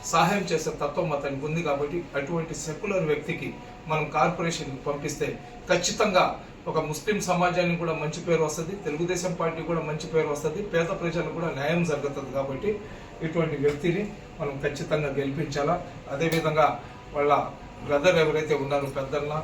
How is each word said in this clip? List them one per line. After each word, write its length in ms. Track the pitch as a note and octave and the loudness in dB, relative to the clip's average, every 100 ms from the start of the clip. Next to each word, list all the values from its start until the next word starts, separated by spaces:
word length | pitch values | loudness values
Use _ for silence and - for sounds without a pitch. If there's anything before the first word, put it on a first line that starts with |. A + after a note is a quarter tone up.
| - | 2
సహాయం 340 | D#3+ E3 G3+ F3 | 4 6 4 2
చేసే 200 | D#3+ D#3+ C#3+ | 0 0 -2
తత్వం 280 | C#3+ - D#3 C#3+ | -2 0 0 0
అతనికి 280 | C#3+ C3+ D3 | -2 -4 -2
ఉంది. 120 | E3 D#3 | -2 0
కాబట్టి 300 | C#3 C#3+ F3 - C#3 | 0 0 -2 -2 -4
అటువంటి 360 | C#3 E3+ D#3 - D#3+ | -2 -2 -2 -6 -6
సెక్యులర్ 380 | D3 G#3 F#3+ D#3 | -6 0 0 2
వ్యక్తికి 380 | C#3+ - D#3 C3+ - - - - | 0 0 -4 -6 -8 -14 -14 -2
మనం 140 | D#3 D3+ D3+ | 0 2 2
కార్పొరేషన్కి 640 | E3+ F3 E3+ - C3+ C3+ D3 | 2 2 -2 -2 -6 -6 -4
పంపిస్తే 400 | C#3+ D3+ - C#3 - - - - | -4 -4 -2 -4 -4 -10 -14 0
ఖచ్చితంగా 540 | E3+ - - G#3 F3+ C3 - - - F3 | 2 2 2 4 6 4 0 -12 -10 -2
ఒక 80 | D3+ D3 | -2 -2
ముస్లిం 280 | D3+ G#3+ G3 E3+ | -4 0 0 2
సమాజానికి 500 | E3+ F3+ E3+ E3+ E3 | 4 4 4 2 2
కూడా 120 | E3 D3 | 0 -2
మంచి 180 | D3+ - F3+ | -2 -4 0
పేరు 160 | D#3+ D#3 | 2 2
వస్తది, 260 | - E3 G3 | 0 -4 -4
తెలుగుదేశం 480 | D3+ D3 E3+ F3 F3+ E3 | -4 -2 2 2 2 0
పార్టీ 220 | D#3+ - D#3+ | 0 0 -2
కూడా 120 | E3 D3 | 0 0
మంచి 180 | D3+ D#3+ | -4 2
పేరు 140 | D#3+ D3+ | 2 2
వస్తది, 260 | C#3+ D#3 F#3+ G3+ | 2 0 -2 0
పేద 140 | E3 D#3+ C#3+ | 2 2 0
ప్రజలకు 340 | E3+ E3 D#3 D#3 | 0 0 -2 -2
కూడా 120 | E3 C3+ | -2 0
న్యాయం 240 | C#3+ E3+ E3 | 2 2 2
జరుగుతుంది. 400 | C#3+ C#3+ C#3 - C3+ | 0 -2 -4 -4 -2
కాబట్టి 320 | C#3 C3+ G3+ G#3+ - - - - D#3+ | -2 -2 -2 -2 -6 -14 -14 -6 -2
ఇటువంటి 320 | E3 D3+ C#3+ | 0 0 2
వ్యక్తిని 400 | C#3+ C#3+ F3+ F3+ G#3 - - - | 2 4 2 2 -2 -6 -14 -6
మనం 160 | C#3+ C3+ | -4 -2
ఖచ్చితంగా 460 | D#3+ - D#3+ D3+ D3 C#3 | -2 -2 0 0 0 0
గెలిపించాలా. 580 | C#3 D3 C#3 D3 D3 F3+ - - - | -2 -2 -2 0 2 0 -2 -12 -8
అదేవిధంగా 520 | C#3 E3 D#3+ D#3 D3+ D3 - - - - D3 | -2 2 2 2 4 4 2 -10 -16 -6 0
వాళ్ళ 180 | D3 C#3+ - - - - C3 | 4 4 2 -8 -14 -12 0
బ్రదర్ 320 | C#3+ F3+ E3 | 4 6 6
ఎవరైతే 320 | D#3 D3+ D3+ D3 | 4 2 2 0
ఉన్నారో 240 | C3+ C#3+ C#3 C#3+ | 2 0 0 -4
పెద్దన్న 360 | C3+ D3+ D3 D#3 | -2 -2 -2 -4